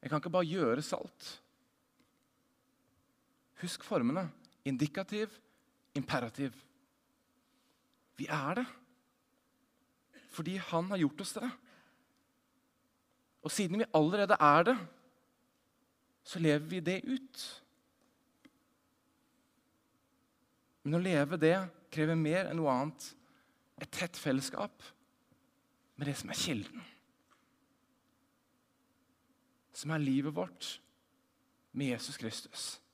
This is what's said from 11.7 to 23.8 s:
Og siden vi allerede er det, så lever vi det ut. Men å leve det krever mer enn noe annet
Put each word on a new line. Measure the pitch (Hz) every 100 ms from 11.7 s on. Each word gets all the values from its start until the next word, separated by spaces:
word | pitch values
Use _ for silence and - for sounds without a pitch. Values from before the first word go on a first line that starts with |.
| - _ _ _ _ _ _ _ _ _ _ _ _ _ _ _ _ 156
Og |
siden | - 190 190
vi | 220
allerede | 160 156 202 196 202
er | 147 147 170
det, | 254 180 - _ _ _ _ _ _ _ _ _ _ _ _
så | - 175
lever | 160 147 156
vi | 180
det | 165 185
ut. | - 262 - - - - _ _ _ _ _ _ _ _ - _ _ _ _ _ _ _ _ _ _ _ _ _ _ _ _ _ _ _ _ _ _ _
Men | 147 160
å |
leve | 185 165 143 175
det | 156 185 190 - -
krever | - 156 165
mer | 156 170 196
enn | 165
noe | 156
annet | 127 143 160 - - _ _ _ _ _ -